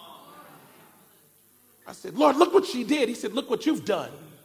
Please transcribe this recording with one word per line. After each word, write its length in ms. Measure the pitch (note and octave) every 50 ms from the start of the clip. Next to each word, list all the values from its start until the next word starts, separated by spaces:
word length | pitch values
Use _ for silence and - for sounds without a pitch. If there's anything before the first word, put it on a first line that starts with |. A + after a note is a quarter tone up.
| E3+ E3+ E3+ E3+ - - - F#3+ - - D3 - - - - - - - - - - _ _ _ _ _ _ _ _ _ _ _ _ _ _ _ _ -
I 60 | -
said, 240 | - - F#3 D#3+ A3+
"Lord, 200 | D4+ D4 C4+ C#4+
look 160 | F4+ F4 F4
what 120 | G4+ -
she 180 | - - B3 -
did." 260 | - - - B3 -
He 60 | A#3
said, 180 | - - G#3 G3
"Look 160 | C4+ C4+ -
what 160 | A#3+ - -
you've 200 | D#4 D4+ F#3+ A#2+
done 260 | - G3 E3 C3 A2 - - - - - -